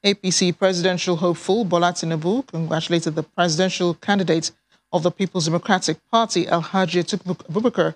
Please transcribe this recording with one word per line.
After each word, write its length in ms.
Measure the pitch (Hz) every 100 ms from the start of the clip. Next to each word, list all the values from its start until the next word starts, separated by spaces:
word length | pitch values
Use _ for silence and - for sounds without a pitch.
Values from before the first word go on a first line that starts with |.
A 120 | 202 202
P 160 | 185
C 200 | 170 185
presidential 640 | 170 190 180 185 180 185 170
hopeful 460 | 180 165 - 202 208
Bola 280 | 175 175
Tinubu 540 | 170 165 165 160 233 269
congratulated 680 | 165 160 160 - 170 165
the 80 | 156
presidential 720 | 151 - 175 156 185 - 175
candidate 580 | 160 - 202 175 165 160 _ _ _ _
of 120 | 180
the 80 | 170
People's 340 | - 190 185 160
Democratic 540 | 165 - 190 - - _
Party, 380 | 226 226 185 -
Alhaji 560 | 170 160 190 185 175
Atiku 340 | 165 202 180 185
Abubakar. 560 | - 165 240 - 160